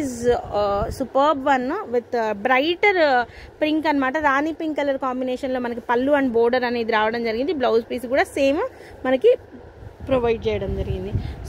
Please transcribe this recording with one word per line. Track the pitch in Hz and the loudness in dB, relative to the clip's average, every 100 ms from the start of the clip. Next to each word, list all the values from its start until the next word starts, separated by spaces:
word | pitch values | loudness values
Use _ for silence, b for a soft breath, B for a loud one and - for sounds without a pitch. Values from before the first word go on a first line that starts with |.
is, | 277 240 240 240 - 208 | -4 -2 0 0 0 -2
uh, | 202 202 226 - | 0 0 -2 -6
superb | 254 269 285 285 277 | -2 2 2 2 2
one | 262 247 381 381 | 0 0 -6 -4
with, | 240 233 240 | -4 -2 -2
uh, | 220 202 247 | -2 -2 0
brighter, | 247 311 349 415 370 302 | 2 2 2 2 4 4
uh, | 247 233 B B - | 4 0 B B -4
pink | 311 311 302 | 0 0 2
అన్నమాట. | 285 262 302 294 | 2 0 0 2
రాణి | 269 311 311 | 2 0 -4
pink | 320 294 | -4 -2
color | 285 269 269 | -2 -2 -4
కాంబినేషన్లో | 254 254 254 269 254 240 | -4 -4 -4 -4 -4 -4
మనకి | 233 - | -6 -2
పళ్ళు | 240 269 285 | 0 2 2
and | 269 226 | 2 2
border | 233 254 247 | 2 2 0
అనేది | 240 226 220 | -2 0 2
రావడం | 214 240 226 | 2 0 -2
జరిగింది. | 220 285 311 | -2 -2 0
Blouse | 233 226 226 | 2 2 0
piece | 254 233 | -6 -2
కూడా | 277 381 311 | 0 0 2
same | 277 302 523 - B B 262 | 2 2 -2 -8 B B -2
మనకి | 262 466 508 - 254 - - - - - | 4 4 4 0 -20 -20 -20 -20 -12 -2
provide | 262 233 226 220 | 0 0 0 -2
చేయడం | 208 196 196 | -2 -2 -4
జరిగింది. | 190 190 190 214 B B | -4 -4 -4 -4 B B